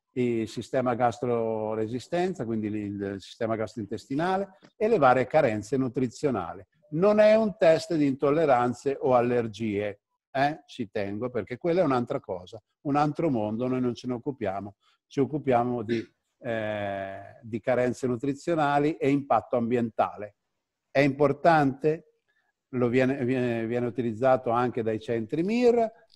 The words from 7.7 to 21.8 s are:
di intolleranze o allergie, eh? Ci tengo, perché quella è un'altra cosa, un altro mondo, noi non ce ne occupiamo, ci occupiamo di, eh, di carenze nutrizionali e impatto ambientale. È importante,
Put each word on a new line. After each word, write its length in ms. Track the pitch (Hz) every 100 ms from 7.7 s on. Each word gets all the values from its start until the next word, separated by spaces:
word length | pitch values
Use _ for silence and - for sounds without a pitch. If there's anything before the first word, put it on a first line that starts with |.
| 160 - 165
di 100 | 143
intolleranze 920 | 135 143 151 156 123 127 117 139 139
o 160 | 139 123
allergie, 840 | 120 123 113 104 113 101 104 98 _ _ _
eh? 340 | 135 143 160 _
Ci 240 | - 107
tengo, 380 | 110 98 104 120
perché 260 | 123 95 123
quella 240 | 170 175
è 60 | 156
un'altra 340 | 127 120 131
cosa, 420 | - 90 92 110 _ _
un 160 | 147 143
altro 320 | 151 147 165
mondo, 360 | 120 107 110 127
noi 120 | 127
non 160 | 123 113
ce 120 | 123
ne 60 | 123
occupiamo, 600 | 147 127 101 98 101 - _ _ _
ci 140 | -
occupiamo 600 | 135 147 131 120 123 123
di, 220 | 107 113 - _ _ _
eh, 1000 | 127 113 107 104 101 98 95 98 101 -
di 180 | 117 110
carenze 460 | - 120 123 113 127
nutrizionali 880 | 120 139 139 - 160 143 143 147 165
e 120 | 135
impatto 460 | 143 135 113 - 127
ambientale. 800 | 117 120 113 - 95 95 104 _ _ _ _ _ _
È 80 | 131
importante, 1160 | 143 131 143 139 170 160 135 131